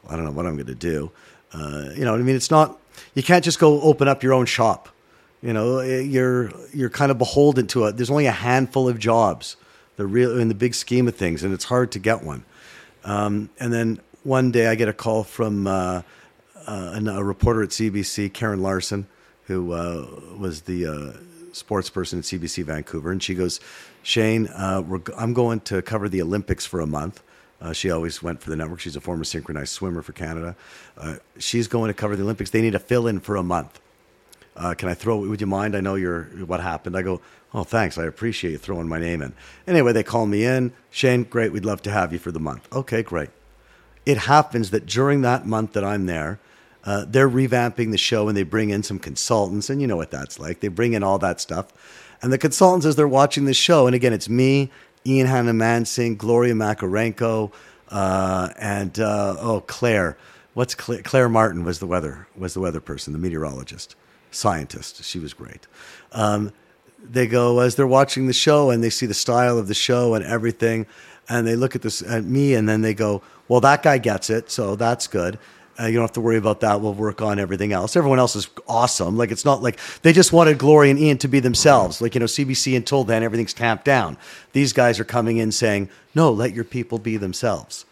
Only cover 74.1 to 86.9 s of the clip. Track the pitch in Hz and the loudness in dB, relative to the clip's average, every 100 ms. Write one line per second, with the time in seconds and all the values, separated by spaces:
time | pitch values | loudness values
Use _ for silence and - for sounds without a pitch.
74.1 | 98 - 110 - - 101 101 117 123 - | -2 -2 -4 -4 -6 -4 0 0 -2 -4
75.1 | 101 87 98 - - - - 113 113 113 | -2 -2 -6 -16 -20 -20 -6 0 0 0
76.1 | - 113 113 104 104 110 104 107 101 107 | 0 2 2 2 0 2 0 0 -2 -4
77.1 | 101 110 101 95 95 104 95 98 175 143 | -2 -2 -2 -2 -2 -2 -2 0 2 4
78.1 | 131 123 104 - - - 110 123 - 87 | 4 4 0 -8 -12 -4 0 2 0 -2
79.1 | 110 117 110 147 135 123 - - - 165 | 0 -2 0 0 2 0 -4 -14 2 6
80.1 | 165 - 165 160 139 135 151 143 139 156 | 8 8 8 6 6 8 8 8 6 4
81.1 | 135 139 139 123 117 156 131 92 - 117 | 2 2 2 2 4 6 6 4 -2 -2
82.1 | 127 117 - 135 131 - 127 117 139 117 | 0 -2 -2 -2 -2 0 0 0 0 2
83.1 | 113 113 113 110 - 117 107 143 135 113 | 0 0 -2 -4 -2 0 0 2 2 2
84.1 | 69 - - - 135 139 135 123 104 113 | -6 -18 -20 -4 0 2 4 4 2 -2
85.1 | 120 113 113 110 101 113 101 98 - _ | -2 0 0 0 0 0 0 -4 -10 _
86.1 | 147 160 107 120 107 117 127 117 | 2 4 4 0 -4 -6 -6 -6